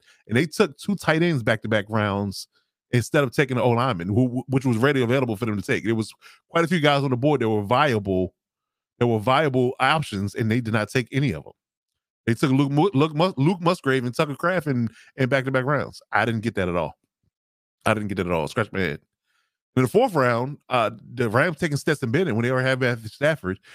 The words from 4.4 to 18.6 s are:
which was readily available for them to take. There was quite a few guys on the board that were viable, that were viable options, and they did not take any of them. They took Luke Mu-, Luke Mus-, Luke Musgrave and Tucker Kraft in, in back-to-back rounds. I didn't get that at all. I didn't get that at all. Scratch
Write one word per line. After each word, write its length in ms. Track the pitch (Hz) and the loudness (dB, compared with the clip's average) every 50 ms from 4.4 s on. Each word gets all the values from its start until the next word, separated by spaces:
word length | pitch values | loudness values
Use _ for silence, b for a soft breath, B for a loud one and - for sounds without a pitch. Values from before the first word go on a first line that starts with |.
| - | -4
which 180 | - 131 135 135 | -2 -2 0 0
was 120 | 131 117 | 0 2
readily 260 | 107 127 147 143 131 120 | 2 2 2 2 2 2
available 320 | 113 127 139 127 113 107 | 2 2 0 0 -2 -2
for 120 | 95 120 | -2 -2
them 100 | 110 104 | -2 -2
to 60 | 95 - | -4 -2
take. 200 | - 120 87 78 | -2 -4 -2 -2
There 120 | 107 113 | -2 -2
was 180 | 110 104 - - B B B B B B _ | -2 -4 -6 -10 B B B B B B _
quite 140 | - 170 170 | -2 -2 0
a 40 | |
few 120 | 147 185 160 | 0 0 2
guys 240 | 143 147 143 139 135 | 4 4 4 2 2
on 60 | 139 | 0
the 80 | 127 | 0
board 240 | 117 131 151 147 123 | 0 2 2 2 2
that 80 | 113 110 | 2 0
were 140 | 110 104 101 | 0 0 0
viable, 720 | 98 123 131 151 147 113 104 95 98 92 92 90 87 - _ _ _ _ _ _ _ _ _ _ _ _ _ | 2 2 2 2 2 2 0 0 0 0 0 0 -2 -4 _ _ _ _ _ _ _ _ _ _ _ _ _
that 80 | 120 | 0
were 100 | 120 113 | 0 0
viable 560 | 107 98 127 131 147 160 143 127 127 123 127 - - | 0 2 2 2 2 2 2 2 2 0 0 0 0
options, 560 | 127 135 151 160 147 - 107 95 101 101 - | 2 2 2 0 -2 -4 -4 -4 -4 -4 -4
and 160 | 113 117 110 | -2 0 0
they 100 | 110 127 | 0 0
did 120 | 117 107 110 | 0 -2 -2
not 160 | 110 104 - | -2 -2 -2
take 180 | - 131 117 - | -2 -4 -4 -2
any 200 | 139 135 147 123 | -2 -2 -2 -2
of 140 | 80 73 - | -2 -6 -10
them. 80 | - - _ _ _ _ _ _ _ _ _ _ _ _ _ _ | -16 -20 _ _ _ _ _ _ _ _ _ _ _ _ _ _
They 80 | 113 117 | -2 0
took 160 | - 165 139 | 0 2 2
Luke 200 | 131 135 147 139 | 4 2 2 2
Mu-, 200 | 143 147 170 202 131 | 2 2 2 2 4
Luke 220 | 135 156 160 151 | 2 2 2 2
Mus-, 180 | 151 180 190 - | 0 0 0 0
Luke 240 | 131 139 170 208 165 | 0 0 0 0 2
Musgrave 440 | 170 165 180 - - 139 131 131 120 | 0 0 0 2 0 0 0 0 0
and 100 | 127 120 | -2 -2
Tucker 200 | - 160 147 135 | -2 -2 -4 -4
Kraft 320 | - - 175 185 175 - | -2 -2 -2 -2 0 -2
in, 220 | 147 131 123 117 110 B B B B B | -2 -2 -2 -2 -4 B B B B B
in 120 | 143 131 | -2 0
back-to-back 380 | 120 139 135 127 131 - 131 123 | 0 0 0 0 0 -2 -2 0
rounds. 380 | 139 147 127 80 - - - - _ | 0 -2 -2 -4 -6 -10 -16 -10 _
I 140 | - 104 110 | 0 2 2
didn't 160 | 120 113 110 | 2 0 -2
get 120 | 98 117 - | -4 -4 -2
that 160 | 98 92 90 | -2 -2 0
at 60 | 87 | 0
all. 180 | 87 80 73 - _ _ _ _ _ _ _ _ _ _ _ _ _ _ _ _ _ _ | -2 -4 -4 -8 _ _ _ _ _ _ _ _ _ _ _ _ _ _ _ _ _ _
I 120 | 110 107 | 0 0
didn't 140 | 107 104 98 | 0 -2 -4
get 60 | 98 | -4
that 100 | 95 90 | -4 -2
at 40 | 87 | -2
all. 160 | 87 80 73 | -2 -2 -2
Scratch 240 | - - - | -4 -4 -6